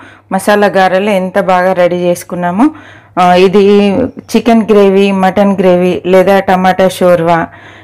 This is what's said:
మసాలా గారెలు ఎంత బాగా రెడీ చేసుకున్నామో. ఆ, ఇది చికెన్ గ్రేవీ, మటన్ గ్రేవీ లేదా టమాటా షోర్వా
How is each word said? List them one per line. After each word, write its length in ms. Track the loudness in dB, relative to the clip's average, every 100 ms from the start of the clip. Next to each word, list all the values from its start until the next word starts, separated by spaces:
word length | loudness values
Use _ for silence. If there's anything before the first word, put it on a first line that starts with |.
| -12 -20 -8
మసాలా 360 | -6 -2 0 0
గారెలు 420 | 0 0 0 -2
ఎంత 300 | -2 -2 -4
బాగా 340 | -2 0 0
రెడీ 220 | 0 0 0
చేసుకున్నామో. 760 | -2 -4 -6 -8 -6 0 -2 -2 -20 -20 -12 -2
ఆ, 140 | 2
ఇది 580 | 4 2 2 2 2 2 -2
చికెన్ 600 | -4 -8 -6 -4 0 0
గ్రేవీ, 480 | 2 2 2 2 0
మటన్ 460 | 0 -2 0 -2 0
గ్రేవీ 440 | 0 0 0 -4 0
లేదా 340 | 2 2 0
టమాటా 480 | 0 0 0 0 -2
షోర్వా 600 | 0 0 2 0 -2 -4 -12 -20 -20